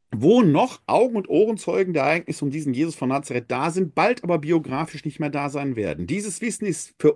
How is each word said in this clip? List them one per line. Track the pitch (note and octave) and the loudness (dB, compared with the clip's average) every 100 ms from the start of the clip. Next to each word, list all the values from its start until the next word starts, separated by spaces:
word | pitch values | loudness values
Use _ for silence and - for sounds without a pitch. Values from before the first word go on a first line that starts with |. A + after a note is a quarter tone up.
| _ | _
wo | G#2+ C#3+ A#3+ | 2 4 6
noch | G3 D3 B3+ - - | 6 4 2 -2 0
Augen- | C#3+ B3+ A3+ | 2 2 0
und | F#3+ | 0
Ohrenzeugen | D3+ A3 A3 - F#3 F#3 D#3+ | 2 2 0 -2 0 0 0
der | |
Ereignisse | C#3 E3 - - D3 | 0 0 -4 -6 -4
um | |
diesen | D3+ D3 B2 | -4 -4 -2
Jesus | E3 | -2
von | - C3 | -2 -2
Nazareth | C3+ - A#2+ A2+ | -2 -4 -6 -2
da | B2 D#3+ | -2 0
sind, | F3 F3 D#3 | 0 -2 2
bald | G3 A#3+ | 2 0
aber | F3 E3+ | 0 -2
biografisch | D3 E3+ D3 C3 D#3+ D#3 | 2 0 0 -4 -4 -6
nicht | D#3 - | -8 -6
mehr | D3 | -4
da | C#3+ C#3+ | -4 -4
sein | C#3+ C#3 A2+ | -4 -4 -2
werden. | F#2+ D2+ F2 | -4 -4 -4
Dieses | F#3 G#3 - | -4 -6 -6
Wissen | A#3 - G#3 | -6 -4 -4
ist | D#3+ - - | -6 -10 0
für | - | 2